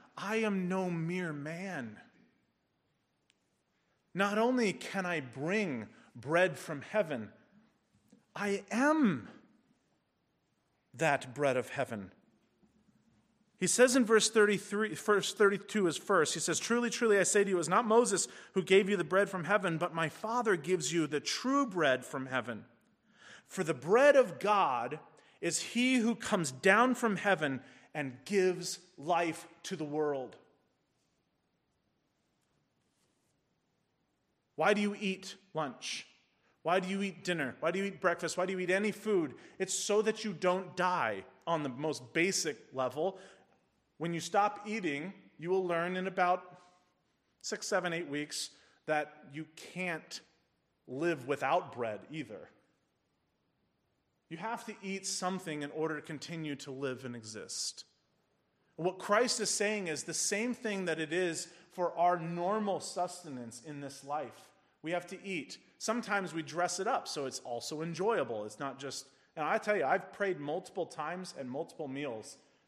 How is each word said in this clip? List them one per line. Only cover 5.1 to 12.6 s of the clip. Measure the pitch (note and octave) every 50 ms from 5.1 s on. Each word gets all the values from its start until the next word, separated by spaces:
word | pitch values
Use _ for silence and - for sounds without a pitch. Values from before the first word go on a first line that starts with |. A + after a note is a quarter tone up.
| F3 D#3
bring | C#3 B2 A2+ C3+ D3 E3 G3 A3 G#3 E3+ C3 A2+ G#2 - - - - - _
bread | B2 A#2 C#3 D#3+ E3+ F#3 F3+ D3 -
from | - - D#3 C#3
heaven, | B2 - - G#3+ G3 D3+ C#3+ A#2 G#2+ F#2 - - _ _ _ - _ _ _ _ _ _ _ _ _ _ - _ _ _ _
I | - G3+ G3+ G3 F#3+ G3 -
am | G#3 A#3 C4+ D4 D#4 D#4 C#4 G3+ D#3 A#2 G2 - - - - _ _ _ _ _ _ _ _ _ _ _ _ _ _ _ _ _ _ _ _ _ _ _ _ _ _ _ _ _ -
that | A#2 E3 D3+ C#3+ C#3 - C3 A#2
bread | C3+ D3 C3+ B2
of | B2+ A#2+ -
heaven." | - D3 B2+ - A#2+ G#2 F#2+ F#2+ - _ _ _ _ _ _ _ _ _